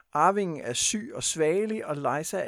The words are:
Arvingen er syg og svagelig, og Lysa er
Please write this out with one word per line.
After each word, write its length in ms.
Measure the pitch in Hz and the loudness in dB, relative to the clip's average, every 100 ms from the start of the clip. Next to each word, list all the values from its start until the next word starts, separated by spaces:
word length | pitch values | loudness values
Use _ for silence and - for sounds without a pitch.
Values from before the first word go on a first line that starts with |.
| _ | _
Arvingen 480 | 147 175 202 185 151 | 2 4 4 0 -4
er 120 | 120 | -4
syg 380 | 123 - 214 285 | -2 0 -2 -6
og 100 | 131 | -6
svagelig, 600 | - 165 156 185 214 220 - | -2 2 4 4 0 -2 -4
og 120 | 147 | -2
Lysa 400 | 135 143 160 | -2 -2 -2
er 40 | 190 | -4